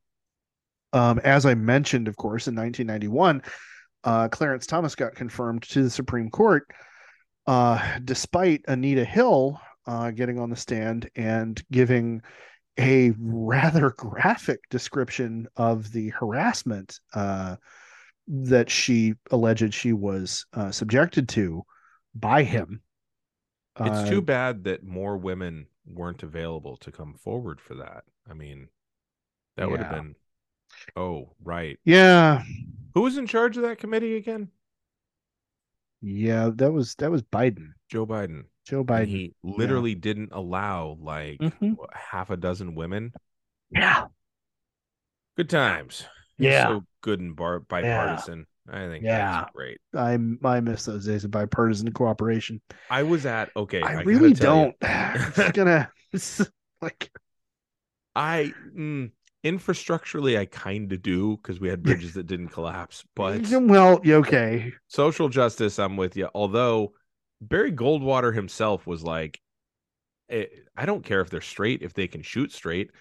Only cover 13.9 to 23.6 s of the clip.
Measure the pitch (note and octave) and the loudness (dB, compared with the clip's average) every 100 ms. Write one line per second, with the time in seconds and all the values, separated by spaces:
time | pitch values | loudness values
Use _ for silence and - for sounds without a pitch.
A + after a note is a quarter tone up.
13.9 | - A2 - D#3+ A#3 - C3 - B2+ - | 0 -10 0 0 0 -4 -6 -4 -8 -4
14.9 | C#3+ B2 - A#2+ A2+ A#2 - A2+ A2+ G#2+ | -4 -4 -4 -6 -6 -8 0 0 0 -4
15.9 | A2+ A2 - A2+ A#2+ A3+ A3 B2+ G#2 F#2+ | -6 -6 -6 -6 -2 -2 -2 -6 -8 -10
16.9 | - _ G#2+ G2+ F#2+ F#2 F#2 _ - - | -20 _ -6 -4 -4 -6 -10 _ -20 -20
17.9 | - - _ - C#3 C3 B2+ A#2 - - | -20 -20 _ -10 -6 2 4 4 0 2
18.9 | A#2 A2 G#2+ - B2 A2+ A2 A2+ - A#2+ | 4 2 0 -2 2 2 2 0 0 0
19.9 | G#2+ G2+ F#2+ F#2 - - A#2 G2+ - A2 | 0 -2 -4 -6 -8 -10 -8 -6 -6 0
20.9 | B2 F3 - B2+ - F#2 E2 - _ _ | 2 4 0 -2 0 -2 -2 -12 _ _
21.9 | _ _ A2 G#2+ C#3 C#3+ A#2+ E2 G#2+ _ | _ _ -6 2 2 2 0 -6 -12 _
22.9 | _ _ _ _ _ _ _ | _ _ _ _ _ _ _